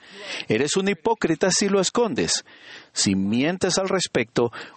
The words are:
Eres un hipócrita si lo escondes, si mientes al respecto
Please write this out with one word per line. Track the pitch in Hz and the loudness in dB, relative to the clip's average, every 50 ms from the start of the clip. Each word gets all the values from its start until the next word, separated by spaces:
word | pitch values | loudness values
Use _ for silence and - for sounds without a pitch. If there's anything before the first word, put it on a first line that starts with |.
| - - - - - - - - - | -20 -20 -20 -18 -14 -12 -12 -12 -4
Eres | - 107 110 135 151 - | -2 0 0 0 0 0
un | 196 190 196 | 0 0 0
hipócrita | 202 - _ 226 226 - - 165 165 156 - 190 | -2 -2 _ -2 0 0 0 0 0 2 2 0
si | 180 - - 202 | 2 2 0 2
lo | 196 196 | 2 2
escondes, | 185 - - - 240 220 143 - 87 85 - - - - - - - - - - - _ _ | 2 2 2 0 0 0 0 -2 -2 -2 -2 -4 -6 -10 -20 -20 -20 -20 -20 -20 -20 _ _
si | - - 104 98 | -2 0 2 2
mientes | 95 95 98 107 120 135 160 180 185 - 190 175 - | 2 2 0 0 0 0 0 0 0 -2 0 0 0
al | 190 185 | 0 0
respecto | 190 185 170 - - - 120 - _ - 120 120 - - - - - | -2 -2 -2 0 -2 -2 -2 0 _ 0 0 0 -2 -6 -16 -18 -20